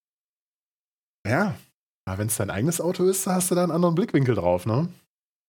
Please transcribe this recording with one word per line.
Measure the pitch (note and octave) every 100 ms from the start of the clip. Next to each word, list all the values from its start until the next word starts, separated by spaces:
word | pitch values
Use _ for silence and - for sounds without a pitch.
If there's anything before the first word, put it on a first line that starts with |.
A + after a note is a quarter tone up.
| _ _ _ _ _ _ _ _ _ _ _ _ G#2
Ja. | C#3 G3+ - - _ _ _ -
Aber | F#2+
wenn's | A2 -
dein | G2+
eigenes | F#2 C#3 E3+
Auto | E3 F#3 F#3
ist, | F#3+ G3+
hast | F#3 F3+
du | F3
da |
einen | F3
anderen | D#3+ F3 E3
Blickwinkel | - D3+ C3 G#2
drauf, | F2 F2+ A2
ne? | A#2 F3 - _ _ _ _